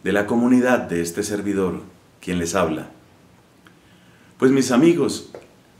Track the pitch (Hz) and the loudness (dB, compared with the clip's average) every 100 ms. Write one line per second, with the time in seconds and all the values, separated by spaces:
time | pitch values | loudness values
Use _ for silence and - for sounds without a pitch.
0 | 95 101 104 120 120 127 123 120 85 87 | -2 -2 0 0 4 4 4 0 0 -4
1 | 85 - 92 104 98 98 92 82 - _ | -4 -6 -6 -4 -2 -2 -2 -4 -14 _
2 | _ _ - 90 85 98 85 76 69 - | _ _ -6 -4 -2 -2 -2 -4 -10 -20
3 | _ _ _ _ _ _ _ _ _ _ | _ _ _ _ _ _ _ _ _ _
4 | _ _ _ _ 131 139 123 123 170 165 | _ _ _ _ 2 2 2 4 4 4
5 | - - - - - _ _ | -2 -4 -12 -20 -20 _ _